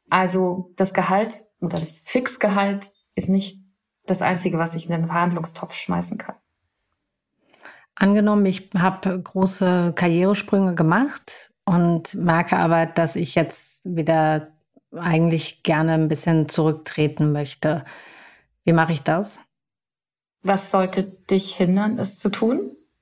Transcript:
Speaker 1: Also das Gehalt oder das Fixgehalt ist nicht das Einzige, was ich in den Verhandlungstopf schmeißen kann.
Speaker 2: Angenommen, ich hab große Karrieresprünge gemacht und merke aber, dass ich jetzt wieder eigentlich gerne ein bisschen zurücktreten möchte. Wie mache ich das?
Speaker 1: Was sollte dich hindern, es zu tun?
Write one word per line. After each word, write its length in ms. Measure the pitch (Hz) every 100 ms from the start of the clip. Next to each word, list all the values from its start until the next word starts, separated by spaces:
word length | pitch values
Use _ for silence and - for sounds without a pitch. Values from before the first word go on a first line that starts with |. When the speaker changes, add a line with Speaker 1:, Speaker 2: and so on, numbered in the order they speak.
| _
Speaker 1:
Also 600 | 180 185 185 180 185 - -
das 160 | 190
Gehalt 460 | - 185 196 226 - - _
oder 180 | 170 170
das 220 | 160 -
Fixgehalt 840 | - 254 254 - 208 196 202 202 - - _
ist 140 | - 180
nicht 320 | 190 - - _ _ _ _
das 180 | - 185
Einzige, 360 | - 175 180 165
was 160 | 165
ich 120 | 165 -
in 60 |
den 140 | 170 165
Verhandlungstopf 680 | 165 175 170 165 - -
schmeißen 440 | - - 175 175 -
kann. 160 | - - _ _ _ _ _ _ _ _ _ _ _ _ - - _
Speaker 2:
Angenommen, 500 | - 196 208 208 208
ich 260 | 196 185 - 180
hab 280 | 185 185
große 880 | 190 185 - 190 190 - 185 180 175
Karrieresprünge 800 | 165 175 170 185 202 - 196 190
gemacht 800 | 170 160 190 285 - - - - _
und 500 | - 175 170 165 -
merke 420 | 190 175 165 165 -
aber, 300 | 170 165 160
dass 280 | 170 160
ich 220 | - 170 170
jetzt 480 | 151 - - -
wieder 640 | 185 165 151 160 156 156 156 _ _ _ _
eigentlich 680 | 160 170 160 165 165 - -
gerne 300 | - 156 160
ein 160 | 160 156
bisschen 400 | 151 170 160 151
zurücktreten 840 | - 156 156 - - 151 147 151
möchte. 520 | 147 143 - 156 151 - - - - - _ _ _
Wie 100 | -
mache 180 | 165 160
ich 100 | 156
das? 380 | - 165 202 - _ _ _ _ _ _ _ _ _ _
Speaker 1:
Was 280 | 190 190 -
sollte 340 | 190 185 196
dich 500 | 196 - - 190 -
hindern, 440 | - 180 190 214 226
es 200 | 196 -
zu 100 | 202
tun? 440 | - 226 311 - - _ _